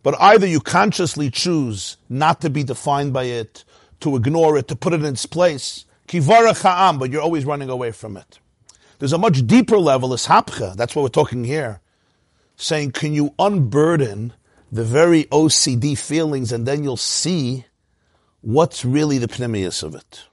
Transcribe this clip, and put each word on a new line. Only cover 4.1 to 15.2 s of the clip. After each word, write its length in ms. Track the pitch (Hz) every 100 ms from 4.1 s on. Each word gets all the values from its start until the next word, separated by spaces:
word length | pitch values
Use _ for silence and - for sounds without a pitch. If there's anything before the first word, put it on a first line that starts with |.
| 131
ignore 420 | 117 165 160 151
it, 120 | 117
to 80 | 127
put 160 | -
it 80 | 170
in 40 | 147
its 180 | 123 -
place, 580 | 160 175 139 - - _ _ -
kivarach 540 | 175 143 226 226 -
ha'am, 380 | 196 180 190 147
but 120 | 131
you're 100 | 147
always 220 | 160 165
running 260 | 135 143 131
away 220 | 127 120
from 240 | 107 113 95
it. 240 | _ _ _ _ _ _ _ _
There's 120 | 139
a 60 | 165
much 280 | 220 135 120
deeper 320 | 226 226 214
level, 360 | 156 131 127
is 140 | 123 -
hapcha. 460 | 196 - - 101 95
That's 180 | 120 151
what 60 |
we're 80 | 135
talking 340 | - 135 123
here. 380 | 117 151 127 101 _ _ _ _ _ _ _ _
Saying, 360 | - 156 143
can 200 | - 151
you 220 | 151 143 -
unburden 920 | 196 196 127 131 160 165 123 101 117 _ _ _ _
the 140 | 110 113
very 420 | 131 175 165